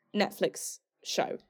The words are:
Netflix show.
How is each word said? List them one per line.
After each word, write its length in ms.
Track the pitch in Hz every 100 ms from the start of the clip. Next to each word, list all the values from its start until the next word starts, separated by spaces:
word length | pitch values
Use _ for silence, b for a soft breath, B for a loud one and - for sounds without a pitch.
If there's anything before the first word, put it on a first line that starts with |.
| _ 208
Netflix 600 | 202 - 180 - - - _ _
show. 360 | - - - - _